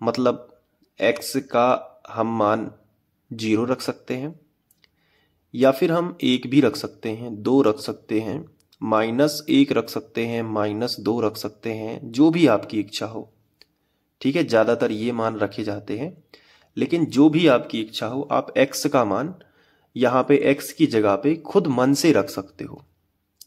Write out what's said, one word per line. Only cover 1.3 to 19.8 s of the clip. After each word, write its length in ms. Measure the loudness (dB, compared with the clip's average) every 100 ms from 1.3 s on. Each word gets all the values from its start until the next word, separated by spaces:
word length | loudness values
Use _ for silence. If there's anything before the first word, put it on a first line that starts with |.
| -6 -2
का 560 | 2 2 2 -2 -20 -10
हम 260 | -4 -2 0
मान 320 | 2 0 -2 -12 _ _ _ _ -16
ज़ीरो 340 | -8 -2 0 0
रख 160 | -4
सकते 340 | -4 -8 -8 -8
हैं 200 | -10 -14 _ _ _ _ _ _ _ _ _ _ _ 2
या 160 | 4
फिर 200 | 4 2
हम 240 | 0 -2 -2
एक 240 | 0 0 2
भी 140 | 4
रख 160 | 4 2
सकते 340 | -8 -10 -10
हैं, 320 | -10 -10 -8
दो 180 | 2 4
रख 160 | 4 2
सकते 420 | -4 -12 -4 -4
हैं, 240 | -4 -6 -10 _ _ _
माइनस 640 | -2 0 0 0 0 -2 0
एक 220 | 2 4
रख 160 | 0 -4
सकते 380 | -6 -8 -6 -4
हैं, 160 | -4 -4
माइनस 520 | -2 -2 -2 -6 -4
दो 200 | -2 0
रख 160 | -2 -2
सकते 360 | -8 -10 -10
हैं, 280 | -8 -8 -10
जो 280 | -6 2 4
भी 160 | 6 4
आपकी 320 | 4 0 -6
इच्छा 260 | -6 -8 -10
हो, 220 | -10 -16 _ _ _ _ _ _ _ _ _
ठीक 160 | -2 0
है। 80 | 2
ज़्यादातर 480 | 2 4 2 0
ये 200 | -2 -4 -2
मान 240 | -4 -2
रखे 260 | -4 -4 -8
जाते 340 | -8 -8 -8
हैं, 140 | -8 -12 _ -20 _ _ _ -6
लेकिन 300 | -2 0 0
जो 220 | 4 4
भी 160 | 6 4
आपकी 320 | 4 2 -8
इच्छा 260 | -8 -8 -8
हो, 160 | -8
आप 300 | -4 -2 -2 0
एक्स 280 | 0 0 0
का 160 | 2 2
मान 300 | 0 -4 -10 _ _ _ _